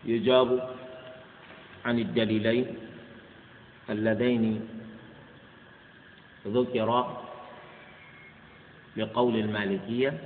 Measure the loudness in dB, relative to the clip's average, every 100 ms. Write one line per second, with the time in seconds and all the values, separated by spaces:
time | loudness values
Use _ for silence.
0 | 0 0 6 6 6 2 0 -10 -14 -16
1 | -18 -18 -20 -20 -20 -20 -20 -8 -2 0
2 | 2 2 2 2 2 2 0 -6 -14 -18
3 | -20 -20 -20 -20 -20 -20 -20 -18 -6 0
4 | 2 2 2 4 2 0 -6 -12 -16 -18
5 | -20 -20 -20 -20 -20 -20 -20 -20 -20 -20
6 | -20 -20 -20 -14 0 2 2 2 2 2
7 | 0 -6 -12 -14 -16 -18 -20 -20 -20 -20
8 | -20 -20 -20 -20 -20 -20 -20 -20 -14 -6
9 | -2 2 4 4 0 0 0 -2 -2 0
10 | 0 -2